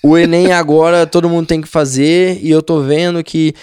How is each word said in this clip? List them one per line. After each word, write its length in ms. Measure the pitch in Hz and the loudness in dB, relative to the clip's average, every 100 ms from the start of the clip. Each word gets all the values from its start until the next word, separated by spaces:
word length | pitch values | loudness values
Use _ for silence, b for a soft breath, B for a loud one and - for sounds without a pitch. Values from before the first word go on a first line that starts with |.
"O 140 | 147 165 | 2 2
enem 360 | 165 170 185 | 2 2 2
agora 520 | 175 151 156 165 175 160 | 0 0 2 2 2 0
todo 220 | 175 170 | 0 0
mundo 180 | 170 160 | -2 -2
tem 120 | 160 | -4
que 80 | 151 | -4
fazer, 720 | 165 139 131 147 175 185 180 | -4 -2 0 0 0 0 -2
e 100 | 160 | 0
eu 120 | 156 | 0
tô 180 | 156 160 | 0 -2
vendo 420 | 139 151 175 170 | -2 -2 -2 -4
que 280 | 156 160 156 - | -6 -2 -2 -4